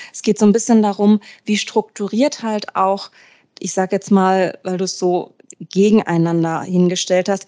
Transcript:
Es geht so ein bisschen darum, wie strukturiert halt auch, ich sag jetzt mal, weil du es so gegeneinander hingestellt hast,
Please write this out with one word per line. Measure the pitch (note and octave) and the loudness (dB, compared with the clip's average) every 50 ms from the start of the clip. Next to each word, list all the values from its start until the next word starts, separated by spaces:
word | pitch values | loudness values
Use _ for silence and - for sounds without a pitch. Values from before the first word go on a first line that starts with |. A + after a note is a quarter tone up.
| - - | -20 -20
Es | - - - | -18 -6 -2
geht | - G#3 - | -2 0 2
so | A3 | 4
ein | G#3 G3 | 4 4
bisschen | A#3 - - A#3 A3 G#3 | 4 2 2 2 4 2
darum, | G#3 G3 - G#3 G#3 G#3+ G#3 - - - - _ | 2 0 2 2 4 4 2 0 -6 -20 -12 _
wie | - G#3+ G3+ | -4 -4 -4
strukturiert | - - - A3+ G#3+ - - - G#3 F#3+ - G#3+ C4 D4 - - A3+ | -4 -2 -2 -2 -2 -2 -6 -10 -8 -6 -2 0 0 0 -2 -4 -6
halt | A3+ G#3+ G#3 - - - | -6 -6 -6 -8 -6 -4
auch, | - F#3+ F#3+ G3 G3+ - - _ _ _ _ _ _ _ _ _ - | -2 0 0 -2 -4 -6 -12 _ _ _ _ _ _ _ _ _ -12
ich | - F#3+ - | -12 -6 -4
sag | - F#3+ F#3 - | -4 -2 -2 -4
jetzt | G3 G3 - | -4 -2 0
mal, | G#3 G3 F#3 F#3 F#3+ F#3+ F#3 D#3+ - - - | 2 2 4 2 2 2 0 -2 -4 -6 -8
weil | F#3 F#3 F3+ | -8 -6 -4
du | F#3+ | -6
es | F#3 - - | -6 -6 -4
so | - F3+ F3+ F3+ - - _ _ _ - - - - - | -2 -2 0 -2 -4 -8 _ _ _ -20 -20 -20 -18 -4
gegeneinander | - F#3 G3 G#3+ G#3+ A3 - - E3+ E3 E3 E3+ E3+ E3+ E3 E3 D#3+ D#3+ | 0 2 4 4 4 4 2 2 0 0 0 0 0 0 0 -2 -2 -6
hingestellt | - - F#3 F3+ F3+ F3 F3+ F3+ - - F#3 F3+ F#3 G3+ | -6 -2 0 2 2 2 0 -2 -2 0 0 0 0 0
hast, | G3 F#3+ - | -4 -4 -6